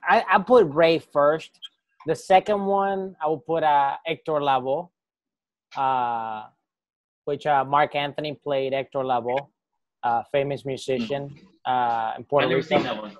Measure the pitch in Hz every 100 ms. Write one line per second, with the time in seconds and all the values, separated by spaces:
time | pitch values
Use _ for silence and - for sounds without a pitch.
0 | 170 220 185 190 190 247 165 147 165 160
1 | - 147 143 160 - _ - _ _ _
2 | 151 156 - 190 190 202 196 196 196 190
3 | 190 180 156 156 - 165 156 143 139 -
4 | 165 151 - 151 143 131 127 147 180 _
5 | _ _ _ _ _ _ _ - 135 127
6 | 120 117 113 107 113 _ _ _ _ _
7 | _ _ - 143 151 139 135 143 147 -
8 | 143 131 151 135 147 139 135 135 131 139
9 | 131 120 117 135 139 _ _ _ _ _
10 | 123 117 110 143 143 131 135 123 - 131
11 | 113 139 143 - - _ 131 127 120 117
12 | 113 127 120 143 131 131 - 147 123 107
13 | 104 98